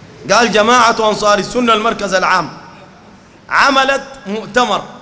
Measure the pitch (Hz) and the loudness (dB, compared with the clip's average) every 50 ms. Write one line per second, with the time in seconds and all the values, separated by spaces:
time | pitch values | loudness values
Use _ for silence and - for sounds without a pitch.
0 | - - - - - 127 196 226 240 233 196 214 208 226 247 254 226 233 226 226 | -20 -20 -20 -12 -4 0 2 2 2 2 2 2 2 4 4 4 4 4 2 2
1 | 220 214 202 - 214 208 202 196 190 196 - 247 247 233 226 214 220 233 220 208 | 0 -2 0 0 0 2 2 0 0 -2 -2 -2 0 2 2 2 0 -2 -4 -4
2 | 202 190 185 185 180 160 185 180 160 147 - - - - - - - - - - | -4 -2 -2 0 0 0 0 0 -2 -4 -10 -18 -20 -20 -20 -20 -20 -20 -20 -20
3 | - - - - - - - - - - 127 165 220 277 269 269 262 269 277 - | -20 -20 -20 -20 -20 -20 -20 -20 -10 -4 0 2 2 2 2 2 0 0 -2 -4
4 | - - - - - 190 202 220 202 175 196 247 247 220 196 170 - - - - | -6 -10 -18 -16 -12 -10 -10 -10 -8 -4 -2 0 0 0 -2 -4 -6 -8 -18 -20